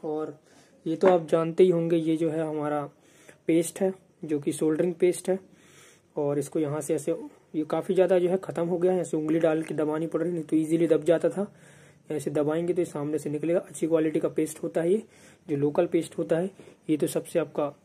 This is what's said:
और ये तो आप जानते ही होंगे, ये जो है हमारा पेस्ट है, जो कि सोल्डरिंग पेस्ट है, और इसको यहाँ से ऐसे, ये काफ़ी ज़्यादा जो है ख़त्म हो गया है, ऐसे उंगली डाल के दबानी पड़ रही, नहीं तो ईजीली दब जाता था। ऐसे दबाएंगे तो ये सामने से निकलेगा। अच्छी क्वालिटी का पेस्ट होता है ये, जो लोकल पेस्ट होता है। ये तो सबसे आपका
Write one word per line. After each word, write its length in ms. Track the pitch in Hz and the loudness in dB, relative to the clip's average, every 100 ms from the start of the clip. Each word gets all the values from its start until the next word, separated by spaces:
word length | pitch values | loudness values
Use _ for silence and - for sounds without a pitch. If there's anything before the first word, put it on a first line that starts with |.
और 340 | 165 151 156 147 _ - _ _ - | -6 -6 -6 -10 _ -20 _ _ -6
ये 80 | 160 | 4
तो 120 | 190 | 6
आप 200 | 180 156 | 6 4
जानते 360 | 170 165 165 | 0 0 4
ही 60 | 185 | 6
होंगे, 280 | 170 165 170 | 6 2 0
ये 180 | 160 160 | 2 0
जो 120 | 165 | 0
है 180 | 156 160 | 0 -2
हमारा 420 | 151 147 147 143 _ _ _ - - - | -2 -2 -2 -4 _ _ _ -20 -16 0
पेस्ट 340 | 165 165 - | 2 2 -2
है, 120 | 190 190 _ _ 165 | -2 -2 _ _ -4
जो 140 | 151 | -4
कि 120 | 143 | -2
सोल्डरिंग 420 | 147 156 156 180 | 0 0 2 0
पेस्ट 360 | 165 180 170 - | 2 0 0 -2
है, 100 | 190 - _ _ - - _ _ - | -4 -4 _ _ -20 -20 _ _ -4
और 220 | 147 143 | -2 -2
इसको 200 | 143 - | -2 -2
यहाँ 220 | 151 151 | -2 -4
से 140 | 147 156 | -2 -4
ऐसे, 160 | 147 165 302 - _ 160 | -2 -4 -6 -18 _ -6
ये 80 | |
काफ़ी 320 | 151 160 156 180 | -2 -4 0 2
ज़्यादा 240 | 180 180 | 4 4
जो 100 | 175 | 2
है 80 | 190 | 0
ख़त्म 300 | 190 143 170 | -4 -4 -2
हो 100 | 175 | 0
गया 140 | 180 | 2
है, 80 | 185 | 2
ऐसे 180 | 151 160 | 0 -2
उंगली 220 | 156 160 | 0 2
डाल 240 | 160 156 | 2 2
के 100 | 160 | -2
दबानी 340 | 156 151 156 165 | -2 -2 -2 -2
पड़ 140 | 160 | -2
रही, 100 | 165 | -2
नहीं 120 | 175 | -4
तो 120 | 151 156 | 0 0
ईजीली 320 | 156 165 165 | 2 2 4
दब 160 | 156 | 2
जाता 260 | 151 165 165 | 4 2 2
था। 240 | 175 202 - - - - - _ | -2 -8 -8 -20 -20 -20 -20 _
ऐसे 200 | 151 143 | -6 -4
दबाएंगे 420 | 151 147 156 175 | -2 0 0 -2
तो 80 | 175 | -2
ये 40 | 165 | -2
सामने 320 | 151 147 151 | -4 -4 -4
से 120 | 147 | -4
निकलेगा। 300 | 147 156 175 | -4 0 0
अच्छी 280 | 185 - 160 | -2 -6 0
क्वालिटी 320 | 160 156 160 | 2 2 0
का 100 | 160 | -2
पेस्ट 340 | 143 156 - | -2 -4 -4
होता 180 | 165 160 | -6 -2
है 100 | 165 | 2
ये, 120 | 208 - _ - - - | 0 -2 _ -20 -20 -6
जो 80 | 147 | 0
लोकल 280 | 143 147 175 | 0 2 2
पेस्ट 320 | 170 151 - | 0 -2 -6
होता 200 | 160 165 | -2 0
है। 140 | 190 - - - - | -2 -8 -20 -20 -4
ये 80 | 151 | -2
तो 100 | 151 | 0
सबसे 320 | 170 - 175 | -2 -4 -4
आपका 340 | 147 - 147 - | -4 -4 -6 -6